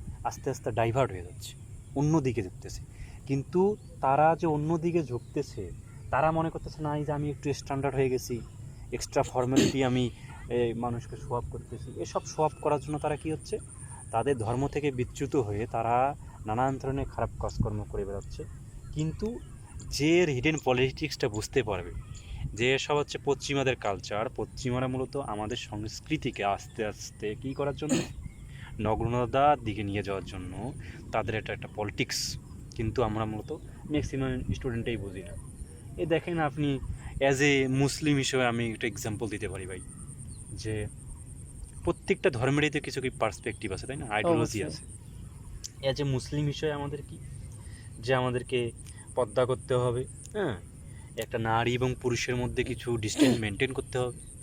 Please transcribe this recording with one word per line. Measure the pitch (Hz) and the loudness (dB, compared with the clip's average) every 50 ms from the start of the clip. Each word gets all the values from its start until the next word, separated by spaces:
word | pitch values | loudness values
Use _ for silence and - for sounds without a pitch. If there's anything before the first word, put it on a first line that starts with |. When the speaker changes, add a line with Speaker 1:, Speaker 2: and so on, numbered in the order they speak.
| - - - - - | -10 -10 -8 -6 -4
Speaker 1:
আস্তে | 120 107 - - 143 | -4 -4 -4 -2 -4
আস্তে | 131 - - 135 107 | -4 -2 -2 -2 0
ডাইভার্ট | 110 113 113 110 135 131 95 98 | 2 2 4 4 4 2 2 0
হয়ে | 90 87 | -4 -10
যাচ্ছে, | 87 90 - - - - - - - - - - - - | -10 -12 -12 -12 -12 -12 -14 -14 -14 -14 -14 -14 -6 -2
অন্যদিকে | 139 143 151 160 165 135 131 113 113 98 | 2 4 4 6 4 4 4 2 0 0
ঝুঁকতেছে। | 92 - - - 98 - - - - - - - - - - - | -2 -4 -10 -10 -10 -10 -10 -10 -12 -14 -14 -14 -14 -14 -12 -4
কিন্তু | - 139 139 135 - - 180 190 202 214 - - - - - | -2 0 0 0 2 4 4 6 4 4 0 -4 -12 -6 0
তারা | - 135 135 139 151 156 165 | 2 4 6 8 8 8 8
যে | 151 175 | 6 4
অন্যদিকে | 165 151 151 147 156 170 165 156 175 165 175 151 | 2 2 4 2 2 2 2 2 2 2 2 2
ঝুঁকতেছে, | 113 120 117 - - - 151 139 - - - 95 85 - - - - - - - - | 0 -2 -4 -6 -4 -2 -2 -2 -2 -4 -8 -8 -8 -8 -12 -14 -14 -14 -14 -6 0
তারা | - 127 147 160 | 2 4 6 6
মনে | 160 160 160 165 | 6 4 2 2
করতেছে, | - 160 - - - - 156 | 0 -4 -8 -10 -8 -4 -2
"না, | 151 147 | 0 0
এই | 147 147 | 0 0
যে | 151 147 | 0 0
আমি | 147 147 147 | 0 0 -2
একটু | 139 - - 147 135 | -2 -2 -2 -2 -2
স্ট্যান্ডার্ড | - - - 143 135 135 139 131 | -2 -2 -2 -2 0 0 2 4
হয়ে | 135 135 131 | 4 4 4
গেছি, | 131 123 - - 123 113 - - - - - - - - - - - | 4 2 0 -2 -4 -4 -6 -8 -12 -12 -14 -14 -12 -12 -8 -6 -6
এক্সট্রা | 120 - - - 147 135 | -4 -4 0 2 2 2
ফর্মালিটি | - - 127 123 123 131 127 - - - 131 135 | 2 2 2 2 4 6 6 6 6 6 4 4
আমি, | 127 123 127 123 117 107 - - - - - - - | 4 4 4 2 2 0 -6 -12 -14 -12 -12 -6 -2
এ, | 120 120 120 117 113 | 2 2 2 2 2
মানুষকে | 113 120 120 120 117 - - - | 0 -2 -2 -2 -4 -6 -8 -10
শো | 110 - 135 123 | -10 -6 -4 -4
অফ | 120 117 - | -2 -2 -4
করতেছি।" | - 113 - - - 113 - 127 117 - | -6 -10 -10 -10 -10 -10 -10 -10 -8 -8
এসব | 170 - - 196 - | -6 -4 -2 -4 -4
শো | - - - 156 | -2 0 2 2
অফ | 151 143 135 | 2 2 0
করার | 135 156 147 143 | 2 2 2 2
জন্য | 135 143 151 147 | 2 -2 -4 -2
তারা | 147 151 151 | 0 0 0
কী | 143 - 156 156 | 0 -2 -2 -4
হচ্ছে, | 151 - - 214 226 - - - - - - - - - - | -4 -4 -4 -6 -6 -6 -8 -14 -14 -14 -12 -12 -12 -8 -2
তাদের | - 113 117 139 143 123 | 0 2 4 4 2 2
ধর্ম | 107 104 120 123 139 139 | 2 0 2 2 0 0
থেকে | - 147 143 147 | 0 0 0 0
বিচ্যুত | 131 123 123 - - - 147 127 - | 0 0 -2 -2 -2 -4 -2 2 2
হয়ে | 147 117 104 104 104 113 | 2 2 2 0 -2 -2
তারা | 120 - 113 113 113 120 123 131 139 143 - - - - - - | 0 0 0 2 4 6 6 6 4 2 -2 -8 -12 -12 -8 -4
নানান | 101 110 113 127 135 135 127 | 0 2 4 4 4 2 0
ধরনের | - 135 135 139 135 | -2 -2 -2 0 -2
খারাপ | - - - 117 113 - - | -2 -2 0 -2 0 0 -2
কাজকর্ম | - 107 - - - 110 107 104 104 | -4 -2 0 0 0 0 0 -2 -4
করে | - - 104 101 | -4 -4 -4 -4
বেড়াচ্ছে। | 95 98 98 - - - - - - - - - - - - - - - | -4 -4 -6 -6 -8 -8 -10 -10 -10 -12 -12 -14 -14 -14 -14 -12 -8 -4
কিন্তু | 151 156 160 151 - 208 214 240 - - - - - - - - - - - | -2 0 0 0 -2 -2 -4 -4 -6 -8 -12 -14 -14 -14 -14 -12 -12 -8 -6
যে | - - 139 156 165 175 180 | -2 2 4 6 8 8 6
হিডেন | 160 139 123 120 156 156 147 - | 6 4 4 4 4 2 4 4
পলিটিক্সটা | 135 127 123 127 131 131 - 156 147 - - - 127 | 4 4 6 4 4 2 0 -4 -4 -2 0 -2 0
বুঝতে | 104 107 104 - - 139 117 | 0 -2 -2 0 2 2 2
পারবে, | 107 101 90 87 85 - - - - - - - - - - - - - | 2 2 -2 -2 -4 -8 -10 -10 -10 -12 -12 -10 -10 -6 -6 -6 -4 -2
যে | 101 117 127 135 | 2 4 4 4
এসব | 131 - - 151 | 4 4 4 4
হচ্ছে | 147 143 - - 156 | 4 4 2 -2 -2
পশ্চিমাদের | - 143 139 131 - - 139 139 135 135 123 | 2 2 2 2 2 0 2 4 4 4 4
কালচার, | - - 107 98 92 95 - 104 101 113 127 - | 2 2 0 0 -2 -2 -2 -2 0 0 -2 -2
পশ্চিমারা | - 110 - - - - 127 123 127 131 | -4 -4 -4 -4 -4 -2 0 0 2 2
মূলত | 127 127 131 131 123 - | 0 0 0 -2 -2 -2
আমাদের | 139 139 120 107 104 107 107 120 | -4 -4 -2 -2 -2 -2 -2 -2
সংস্কৃতিকে | - - - 110 104 107 110 - - - - 156 156 - 131 113 - 101 | -4 -6 -6 -6 -6 -6 -6 -8 -10 -6 -2 -2 -2 0 -2 -2 2 2
আস্তে | 101 98 92 - - - - 110 | 2 2 2 -2 -6 -4 -2 -2
আস্তে | 107 98 - - - - - - 104 - | -2 -2 -6 -10 -14 -10 -6 -4 -4 -4
কী | - - 135 135 | -4 -4 -6 -4
করার | 131 143 143 139 | -2 0 -2 -2
জন্য, | - 151 151 - | -2 -2 0 2
<coughs> | - - - - - - - - - - - - - - - - - | 0 0 -2 -6 -10 -10 -12 -12 -14 -16 -14 -14 -14 -12 -10 -6 -2
নগ্নতার | 110 107 110 - 113 117 120 123 123 117 117 135 139 147 147 135 | 0 2 2 2 2 2 2 2 2 2 4 6 8 8 6 6
দিকে | 117 110 104 104 107 | 2 -2 -2 -2 -2
নিয়ে | 101 98 104 95 | -2 0 -2 0
যাওয়ার | 95 98 95 87 | -2 -2 -4 -4
জন্য | - 98 95 90 90 90 92 104 131 147 - - - - - - - - | -6 -8 -8 -8 -8 -6 -6 -6 -6 -8 -8 -10 -12 -12 -12 -8 -2 -2
তাদের | 113 107 107 110 | 0 0 0 0
এটা | 107 - - 107 | -2 -2 -2 -4
একটা | - - - - | -6 -6 -8 -4
পলিটিক্স। | - 107 101 - - 123 - - - - - - - - - - - - - - | -4 -2 -2 0 0 -2 0 -2 -2 -2 -4 -6 -8 -10 -12 -14 -14 -14 -10 -6
কিন্তু | - 117 107 104 135 120 | -2 -2 0 2 4 4
আমরা | 110 107 110 110 | 4 2 2 0
মূলত | 107 107 107 101 131 151 165 - - - - - - | 0 -2 -4 -6 -6 -8 -8 -10 -12 -14 -12 -6 -2
ম্যাক্সিমাম | 147 147 135 - - 135 135 131 127 127 123 - - | 0 0 0 0 0 -2 0 0 0 -2 -2 -2 -2
স্টুডেন্টই | - - 135 117 117 117 123 117 | -2 -2 -2 -2 -2 -2 -2 -2
বুঝি | 104 101 98 90 95 87 | -2 -4 -6 -8 -8 -10
না। | 85 - - - - - - - - - - - - - | -10 -10 -12 -12 -12 -12 -12 -12 -12 -12 -14 -14 -10 -6
এই | - 180 | -2 0
দেখেন | 156 165 156 - 180 175 165 | 2 4 2 2 2 0 2
আপনি | 156 147 139 151 147 143 139 127 - - - - - - - - | 2 2 2 2 2 2 2 0 -2 -4 -6 -6 -8 -8 0 4
as | 135 139 139 127 | 4 6 6 6
a | 143 147 143 135 135 131 | 6 6 6 6 6 4
মুসলিম | 131 135 139 135 - - 160 151 147 | 4 4 4 4 4 2 2 4 4
হিসেবে | 139 131 - - 131 127 | 4 4 4 4 4 6
আমি | 120 113 117 117 113 | 4 4 4 2 0
একটা | 110 107 - | 0 -2 -2
এক্সাম্পল | 120 101 - - 113 107 98 120 101 | -2 -2 -2 -2 -4 -2 -2 -2 -4
দিতে | 101 98 107 98 | -4 -4 -4 -4
পারি | 92 95 95 | -4 -6 -6
ভাই, | 92 95 90 - - - - - - - - - - - - - - - | -8 -8 -10 -10 -12 -14 -14 -12 -12 -12 -12 -12 -12 -12 -12 -12 -10 -10
যে | - - 110 107 107 107 104 - - - - - - - - - - - - - - - - - - - | -6 -4 -2 -2 -2 -2 -4 -6 -10 -12 -12 -12 -12 -12 -14 -14 -14 -14 -14 -12 -12 -12 -12 -10 -2 0
প্রত্যেকটা | 175 170 - - - 196 - - 196 | 0 0 2 2 0 2 4 4 4
ধর্মেরই | 139 113 123 131 139 147 147 151 | 4 4 4 4 4 6 4 4
তো | 139 151 | 2 0
কিছু | 139 - 123 139 | -2 -4 -4 -2
কি | 127 131 | -2 -2
পার্সপেক্টিভ | 123 - 113 110 98 - - 120 104 - - 101 95 | 0 2 2 0 0 0 -4 -6 -4 -4 -4 -4 -4
আছে, | 92 - | -4 -4
তাই | - 131 | -6 -6
না? | 151 151 117 | -6 -4 0
আইডিওলজি | 104 107 107 170 165 - 113 110 - 104 92 | 0 2 4 4 4 4 4 2 0 -2 -2
Speaker 2:
অবশ্যই। | |
Speaker 1:
আছে। | 80 80 - - - - - - - - - - - - - - - - - - - - - - 135 | -2 -4 -8 -10 -12 -14 -14 -14 -14 -14 -14 -14 -14 -14 -14 -14 -14 -12 -12 -12 -14 -10 -2 0 0
as | 131 147 | 0 2
a | 147 | 2
মুসলিম | 139 131 127 - - - 147 151 | 2 2 0 0 0 0 0 2
হিসেবে | 147 139 - - 156 147 | 0 0 0 0 0 0
আমাদের | 143 143 143 143 143 139 | 0 -2 -4 -6 -6 -8
কি, | - - - - - - - - - - - - - - - - - - - | -10 -12 -12 -12 -12 -12 -10 -10 -12 -12 -12 -12 -12 -14 -12 -14 -14 -12 -6
যে | 113 117 135 | 0 2 4
আমাদেরকে | 127 127 127 123 123 120 - 131 123 120 117 - - - - - - - - - | 4 4 4 2 0 0 0 0 0 0 0 -2 -6 -12 -14 -14 -14 -14 -4 0
পর্দা | - 120 104 - 131 127 | 0 0 2 4 4 4
করতে | - 131 - - - 131 | 4 2 0 0 2 2
হবে, | 123 123 127 117 123 131 - - - - - - | 4 4 2 2 0 -2 -4 -8 -12 -12 -8 -4
হ্যাঁ, | 214 196 151 107 87 - - - - - - - - - - - | -2 0 0 -2 -4 -8 -12 -16 -14 -14 -14 -14 -14 -14 -10 -6
একটা | - 110 - - 117 | -6 -4 -2 -2 0
নারী | 113 113 113 117 117 120 123 | 2 4 4 4 6 4 4
এবং | 123 127 127 123 - | 4 2 2 0 0
পুরুষের | - 127 120 117 - - 123 | 0 0 2 2 2 0 0
মধ্যে | 123 123 120 113 120 120 | 0 0 0 0 0 0
কিছু | 123 123 110 - 123 120 | 0 -2 -4 -2 0 0
ডিসট্যান্স | 110 104 107 - - 302 - 120 120 | 0 0 0 4 6 8 8 8 6
<coughs> | |
মেনটেন | 110 104 101 95 147 156 131 | 2 0 0 2 0 0 2
করতে | 139 131 - - 127 | -2 -4 -2 -2 0
হবে। | 123 123 120 - - - - - | 0 0 -2 -6 -12 -16 -16 -14